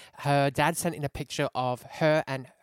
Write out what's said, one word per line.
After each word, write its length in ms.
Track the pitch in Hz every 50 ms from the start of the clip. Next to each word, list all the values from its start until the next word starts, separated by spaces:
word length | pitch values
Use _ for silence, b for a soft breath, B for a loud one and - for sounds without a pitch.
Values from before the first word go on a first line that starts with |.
| B B B -
her 320 | - 143 143 143 139 143
dad 260 | 127 147 147 160 165
sent 180 | - - 170 156
in 100 | 120 143
a 40 | 139
picture 400 | - - 143 - - - 143 - -
of 260 | 123 127 127 123 - - - - -
her 220 | 165 151 156 156 -
and 220 | - 135 131 123 - _ _